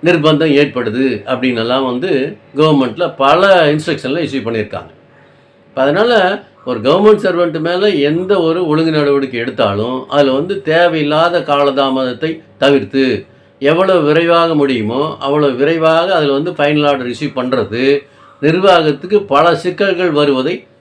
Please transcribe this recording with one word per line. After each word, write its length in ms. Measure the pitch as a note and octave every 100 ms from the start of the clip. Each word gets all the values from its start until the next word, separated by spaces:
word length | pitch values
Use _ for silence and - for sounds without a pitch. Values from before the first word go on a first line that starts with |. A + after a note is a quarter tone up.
நிர்பந்தம் 480 | E3 E3 D3+ D3 D#3+
ஏற்படுது 720 | C#3+ D3 B2+ A2+ A#2 C3+ G#2+ B2+
அப்படின்னு 300 | B2 C3 A#2
எல்லாம் 300 | A2+ C3 C3
வந்து 520 | B2 - C#3 D3 - - C3+
கவர்மெண்ட்ல 600 | D#3 C#3+ B2 G#2+ E3 -
பல 560 | C3+ E3 G3 F#3 D3
இன்ஸ்ட்ரக்ஷன்ல 520 | D3+ D#3+ D3 B2+ D#3+ C#3
இஷ்யூ 160 | C3+
பண்ணியிருக்காங்க. 500 | A2+ A2+ G#2 F2+ - - _ _ - _ _ _ _
இப்ப 140 | C3+
அதனால 600 | C3+ F3 A#3 A3+ F#3 G3+ - _ B2+
ஒரு 140 | A#2
கவர்மெண்ட் 440 | A#2+ F3+ G#3 G#3+
சர்வெண்ட் 360 | F#3+ E3+ F3 D#3
மேல 300 | E3 F3+ G#3
எந்த 520 | D#3+ C#3+ E3 F#3 G3
ஒரு 260 | D#3+ E3+ E3+
ஒழுங்கு 240 | D3+ D#3+
நடவடிக்கை 480 | D3+ C#3+ C#3 C3+ A#2+
எடுத்தாலும், 680 | A#2+ A2+ G#2+ G2+ A#2 B2+ -
அதுல 220 | C#3+ C3+
வந்து 300 | C3+ F3+ G3
தேவையில்லாத 800 | D#3 D#3+ F3 D#3+ D3 D3+ C#3 E3+
காலதாமதத்தை 1040 | D3 C#3+ C#3+ C3 C3+ C3 B2+ A#2+ D#3+ D#3+ - -
தவிர்த்து 680 | C3+ C#3 G2+ C3+ C3 G2+ - - _ _
எவ்வளவு 420 | C#3 E3 F#3+ F3+
விரைவாக 540 | D3 D#3 E3+ E3+ E3 D3+
முடியுமோ, 640 | C#3 B2 G#2+ B2+ D#3 -
அவ்வளவு 340 | C#3 D3+ C#3+
விரைவாக 600 | A#2+ C#3+ E3 D#3+ E3 F3+
அதுல 180 | F3 C#3+
வந்து 200 | C#3 E3
ஃபைனல் 360 | D#3 D3 D3+ C#3+
ஆர்டர் 200 | C#3 B2
இஷ்யூ 220 | A2+ D3 B2+
பண்றது 640 | B2 A#2+ G2+ A2+ C3+ C#3+ - _ - _
நிர்வாகத்துக்கு 800 | D3 E3+ F#3+ F3 D#3 D3 F3+ G3+
பல 340 | - C#3+ E3+ D#3+
சிக்கல்கள் 560 | F3+ D#3+ G3 F3 F3+
வருவதை 560 | D3 C#3+ C3 C#3 - - _